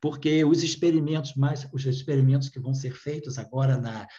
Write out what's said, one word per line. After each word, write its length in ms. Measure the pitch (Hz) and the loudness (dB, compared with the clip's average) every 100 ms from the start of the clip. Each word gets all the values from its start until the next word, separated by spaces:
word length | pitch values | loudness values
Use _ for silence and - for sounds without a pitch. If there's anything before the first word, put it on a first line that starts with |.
porque 420 | 151 143 156 156 | -4 -2 0 4
os 200 | 151 165 | 4 4
experimentos 720 | 165 - 170 160 147 156 143 | 2 0 2 2 2 -2 -4
mais, 340 | - 139 131 - | 0 0 0 -6
os 140 | 131 | -6
experimentos 640 | 135 127 - 139 131 139 135 | -4 -4 0 2 4 4 0
que 100 | - | -8
vão 140 | 123 | -4
ser 220 | 135 131 | -4 -4
feitos 440 | 123 - 151 143 120 | -8 -8 -8 -8 -10
agora 380 | 107 127 135 123 | -8 0 2 2
na, 300 | 117 110 101 | -2 -8 -12